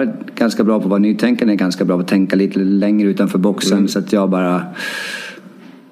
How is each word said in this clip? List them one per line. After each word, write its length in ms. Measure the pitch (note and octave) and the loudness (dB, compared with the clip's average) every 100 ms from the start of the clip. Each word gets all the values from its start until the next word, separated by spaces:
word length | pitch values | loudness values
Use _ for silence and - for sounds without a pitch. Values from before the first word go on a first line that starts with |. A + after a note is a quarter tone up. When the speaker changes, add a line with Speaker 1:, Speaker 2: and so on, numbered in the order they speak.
| B2+ | 0
Speaker 1:
varit 280 | - - | -4 -12
ganska 300 | - A#2 G#2 | -2 -2 2
bra 140 | G#2+ A2 | 2 2
på 60 | |
att 60 | F#2 | 2
vara 80 | G2+ | 2
nytänkande, 580 | G#2 G#2 A#2 A#2 A2+ G2 | 2 2 0 2 2 2
ganska 280 | F#2 F2 | 0 0
bra 120 | F#2 F2+ | 0 0
på 40 | |
att 80 | F2+ | 0
tänka 280 | G2+ F#2+ G2 | 0 2 2
lite 220 | G2 G2 | 0 0
längre 500 | F#2+ G2 G#2 G#2+ G2+ | 2 2 2 2 2
utanför 300 | F#2+ G2 F#2+ | 2 0 2
boxen, 380 | G2 G2 G2 G2+ | 0 0 0 2
Speaker 2:
Mm. 100 | G2 | 2
Speaker 1:
så 100 | G2+ | 0
att 140 | F#2 | -2
jag 180 | G#2+ F#2+ | 0 2
bara, 320 | F#2 F2+ F2+ F2+ - - - - - - - - - - - - | 0 0 -2 -4 -8 -10 -8 -10 -10 -12 -16 -20 -20 -20 -20 -20